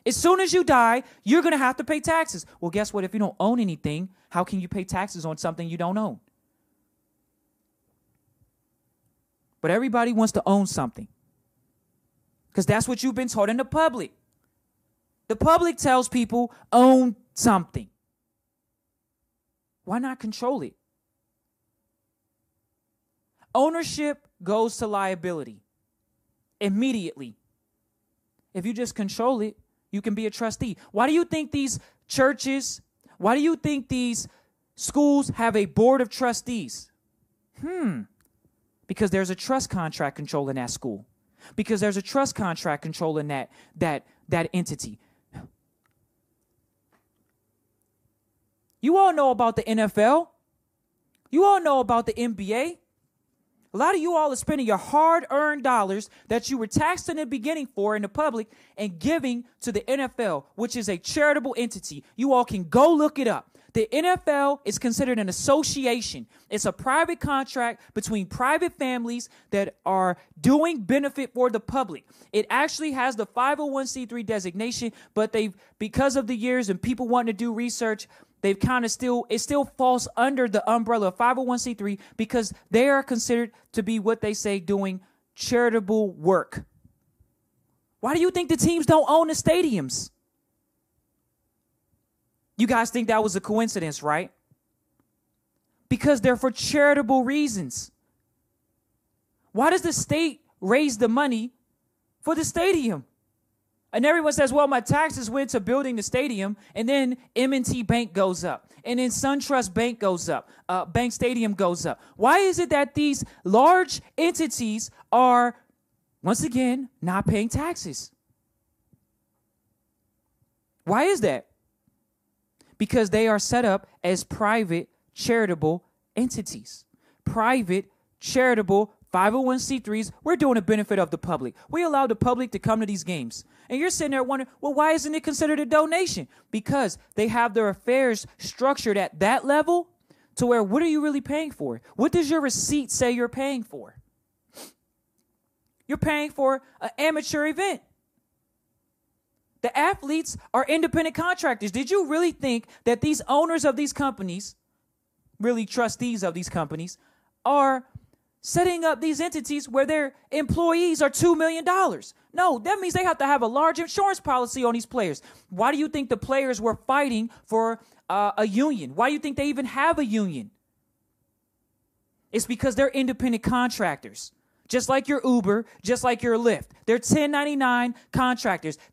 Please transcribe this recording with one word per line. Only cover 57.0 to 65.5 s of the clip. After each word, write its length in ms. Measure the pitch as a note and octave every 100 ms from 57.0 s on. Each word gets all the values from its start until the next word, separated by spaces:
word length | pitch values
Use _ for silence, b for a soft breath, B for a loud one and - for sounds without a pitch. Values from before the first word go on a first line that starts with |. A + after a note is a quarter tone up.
| -
in 80 | D#4
the 80 | D4+
beginning 420 | B3 A3+ D#4+ C4+
for 300 | - G3+ G#3+
in 60 |
the 40 | G3+
public 420 | G3+ D4+ A#3 G#3+ b b -
and 200 | G#3 E3+
giving 440 | G#3+ E4 C4 A#3+ A#3+ b
to 100 | -
the 180 | G#3 -
N 100 | C4+
F 180 | C4 -
L, 300 | A3 D3+ - -
which 220 | A#3 A#3+
is 100 | G3+
a 100 | F3+
charitable 560 | - - D4 D4 C4 A#3
entity. 440 | A#3+ G3+ - C#3+ b -
You 160 | C4+
all 140 | B3+ B3
can 240 | G#3+ E3+
go 240 | G3 D4
look 260 | D#4+ D4+ D4+
it 80 | B3+
up. 300 | D#3 - b b
The 200 | - A3
N 120 | C4+ E4+
F 200 | F4+ E4+
L 320 | C#4+ C#4+ C#4
is 160 | - G#3
considered 400 | B3 A#3 C4 A#3
an 80 | G3+
association. 1000 | F3 -